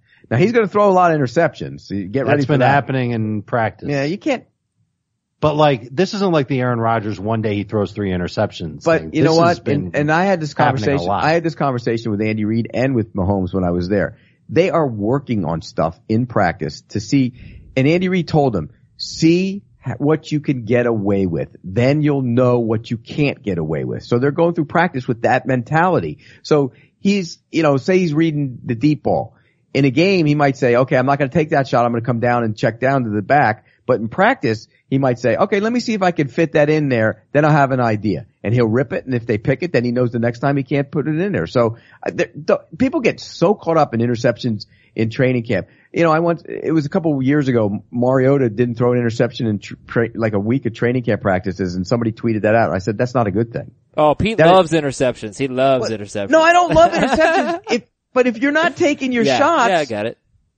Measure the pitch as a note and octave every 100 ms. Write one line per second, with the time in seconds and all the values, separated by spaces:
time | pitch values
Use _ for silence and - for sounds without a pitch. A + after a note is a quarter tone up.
0 | _ _ _ A#2 G3 A#3+ G3+ G#3 G#3 F#3
1 | F3 D#3 B2+ E3 E3 - C2+ C#2 - G2
2 | F#2+ A#2+ A#2 D3 C3 C#3+ B2+ C#3 C3 C3+
3 | A#2+ A#2 A2 G#2+ G2+ B2 A2 - - C#3+
4 | C#3 G3+ D#4+ C4 - _ _ _ _ _
5 | _ _ _ _ D3+ D3 D3+ C3+ B2+ C3+
6 | F#3+ G#3 G3 E3 C3 C3+ B2+ A#2 A2+ A2+
7 | G#2 G2 G2+ A2+ A2 G#2 G#2 G#2+ G2 -
8 | G2+ F2+ F2 - - - E2+ D2+ - D#3+
9 | D#3+ D3+ D3 E3 E3+ F3 A#2+ G#2 F#2 B2+
10 | D3+ D#3 G3 F#3 D3+ - C#3+ C3 B2+ C#3
11 | F2 G2+ C3 E3 E3 - C#3+ B2 A#2 A#2
12 | A2+ G2+ A2 A2 G#2 A2+ A2 G#2 C3 B2+
13 | G#2 G2 F#2 G2+ F2+ F#2+ F2+ F2 F2 G2+
14 | D2+ - _ _ - A2 F3+ D#3 D3 A2
15 | G2+ C#3 C#3+ A2 D#2 E2 - - E2 -
16 | - A2 B2+ A2+ F2+ E2 D#2 - - G#2+
17 | - C#3 B2+ - - - - - C3 E3+
18 | F#3 F#3 E3 D#3 C#3 G2+ D2+ - _ -
19 | - - D#3+ F3 F#3+ G3 - _ B2+ -
20 | C#3+ D#3 - D3+ D3 C3 A2 A#2+ A#2+ A2+
21 | G2 G2 F#2+ D#2 C2+ - F2 G2 B2+ D3
22 | D3 C#3 B2+ A#2 B2+ B2 A2+ A2+ A2+ A#2
23 | - - C#3+ - G2+ F2 D#2 D#2 B1+ A1+
24 | - A#2+ C#3 D3 E3+ E3+ D3 E3+ F3 C3
25 | B2+ A#2 A#2 B2+ C3+ B2+ A2+ D#3 F3+ D#3
26 | D#2+ D2 - - - D3+ C3+ - _ _
27 | G3 G3+ E3+ - _ C#3 D#3 C#3 - F#3
28 | F3 D3 E3 D3 C#3 A#2 - A2+ D3 D3
29 | A2 E2 - - _ _ _ C3 C#3 B2
30 | F3+ F#3+ D3+ D3 C#3+ C3+ C3 A#2+ C3 C3
31 | B2+ C#3 C#3 - D#3 D3 C3+ B2+ A#2+ A#2+
32 | A#2 A#2 A#2+ A#2+ A2+ A2 B2 A2 B2+ C#3
33 | A#2 G#2 F#2+ D3 A#2+ G#2+ _ _ - B2
34 | A2 - G#3 C4 B2 A2 - _ _ C3+
35 | C3+ B2 B2 A2+ G3 G3+ G#3+ A#3+ A3+ A3
36 | F#3 F3 C#3 - D#3+ D#3+ D3 D#3 C#3+ A#2+
37 | A2 - _ C#3+ D3+ D3+ C3+ C3 A#2 G#2+
38 | G#2 E2 - _ G2+ A#2+ A#2 A#2 C#3+ F#3+
39 | - B2 A#2 A2 B2+ C3+ F3 C3 A#2+ A#2+
40 | B2 A#2+ A#2 A#2+ C#3+ C#3+ C3+ C#3+ C#3+ D#3+
41 | C#3 D3+ G3+ C3+ E2 B2+ A#2 A2+ - -
42 | - E3 B3+ - D3+ G3 - D#3+ C4 D4+
43 | A3+ - - - E3+ G#3 - E3 C#3+ A2+
44 | A#2+ A#2 B2 A#2 B2+ G#2+ - _ _ -
45 | A2+ A2 B2+ B2+ A2+ G2 - _ _ -
46 | E3 D#3 E3+ E3+ - G#1+ - D#3+ C#3+ -
47 | D#3+ C#3+ C3 D3+ C3+ A#2+ G#2 G2+ - A#2+
48 | B2 C3+ C3 C#3 B2 G#2 B2 A#2 B2 B2
49 | A#2 A2+ A#2+ - A#2+ G#2 - - - B2
50 | A#2 - A2+ G#2 G#2 C3 A#2 A2+ A#2+ B2+
51 | A#2+ G#2 G#2 F#2 F#2+ F2 F#2 F2+ F#2 A#2+
52 | A#2 A2+ A#2+ G#2+ G#2 A2+ G2+ F2+ A2+ G#2
53 | B2 B2 G#2 F#2+ A#2 - - - _ -
54 | D3+ C#3+ G3+ A3 D#3+ F#3+ E3 D#3+ D3 A#2+
55 | B2+ A#2+ A2 G2 C3+ B2+ C3+ C3 A2 A2
56 | G2+ G#2 G2+ D#4+ D#4+ F4 F4 D#4 E4+ -
57 | C4 C4+ E4 F4 D#4 E4+ - A#3+ - _
58 | _ B3+ B3 A3+ C#4 D4+ E4+ - C#4+ D4
59 | C4+ A#3+ F3 B2 D4 E4 A#3 F3+ C#3 G#2+
60 | G#2+ - _ _ _